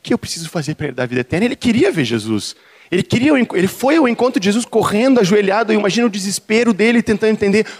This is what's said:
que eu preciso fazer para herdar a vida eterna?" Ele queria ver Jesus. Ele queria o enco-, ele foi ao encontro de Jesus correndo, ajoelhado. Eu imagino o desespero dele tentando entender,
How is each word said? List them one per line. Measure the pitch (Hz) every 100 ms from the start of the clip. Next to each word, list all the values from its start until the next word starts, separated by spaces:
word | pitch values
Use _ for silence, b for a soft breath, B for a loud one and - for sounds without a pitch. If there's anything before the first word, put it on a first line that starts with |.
que | -
eu | 240
preciso | - - 165
fazer | 175 139 156
para | 147
herdar | 127
a | 123
vida | 123
eterna?" | 123 160
Ele | 240 269
queria | 247 226 392
ver | 226 123
Jesus. | 117 107 107 - - b b b
Ele | 180
queria | - 226 269
o | 285
enco-, | 233
ele | 185 185
foi | - 254 330
ao | 254
encontro | 226 240 254
de | 185
Jesus | 208
correndo, | 233 220 196 208 254 247
ajoelhado. | 180 208 202 202 226
Eu | 214
imagino | 202 180 240
o |
desespero | 196 190 190 - 214 240
dele | 190 220 240
tentando | - 208 220
entender, | 214 202 208 208 B